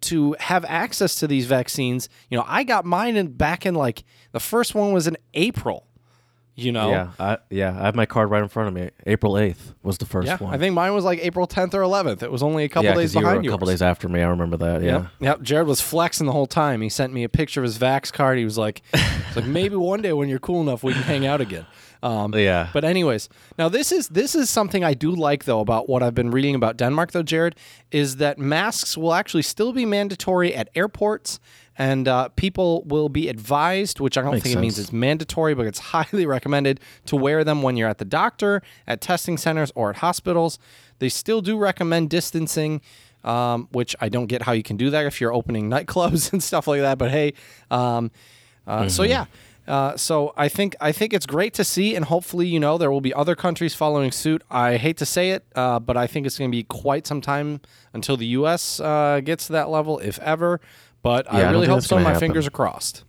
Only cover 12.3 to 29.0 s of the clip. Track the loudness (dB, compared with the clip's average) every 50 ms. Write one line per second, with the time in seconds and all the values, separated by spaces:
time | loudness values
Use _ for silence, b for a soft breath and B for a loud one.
12.3 | -2 0 0 0 2 0 -2 0 2 2 4 4 4 4 2 2 2 2 4 4
13.3 | 2 2 2 0 -2 0 2 0 2 4 4 2 2 2 -2 -2 0 2 2 2
14.3 | 2 0 0 -2 -2 -2 0 0 0 0 0 2 0 0 -2 -4 -10 _ 0 0
15.3 | 0 0 0 0 2 2 2 2 0 0 -2 -2 0 0 0 0 0 0 0 0
16.3 | 2 0 0 0 2 2 2 2 2 0 -2 -4 -2 -2 -4 -2 -2 -4 -4 -2
17.3 | 0 0 0 0 -2 -2 -2 -2 0 2 2 2 2 2 -2 -4 -2 0 2 2
18.3 | 4 2 0 -2 -2 -2 -2 -2 -2 -6 _ -2 2 2 2 2 0 -2 -4 -6
19.3 | -4 -4 -4 -2 -2 0 -2 0 0 0 0 0 0 0 0 0 0 0 0 0
20.3 | -2 -4 -4 -2 -2 0 0 0 -2 -2 -2 -2 -2 -2 -2 -2 0 0 0 0
21.3 | 0 0 0 -2 -4 -10 -12 -14 B B B B B B -4 -4 -2 -2 -2 0
22.3 | 2 4 4 4 4 2 0 0 -2 0 0 2 2 2 2 2 0 -2 -4 -8
23.3 | B B B B B -2 0 0 0 0 0 0 0 0 -2 0 0 0 0 2
24.3 | 2 0 0 2 2 0 0 0 0 0 2 2 0 2 0 -2 0 0 0 0
25.3 | 0 0 0 0 2 2 2 2 0 0 0 0 0 2 2 2 2 0 0 2
26.3 | 2 2 2 2 2 2 2 0 0 0 0 0 2 0 -2 0 -2 -4 -2 0
27.3 | 0 0 0 0 -2 B B B B B B B 0 0 0 0 0 0 0 0
28.3 | 0 -2 -2 0 0 0 0 0 -2 -4 -4 -4 -4 -2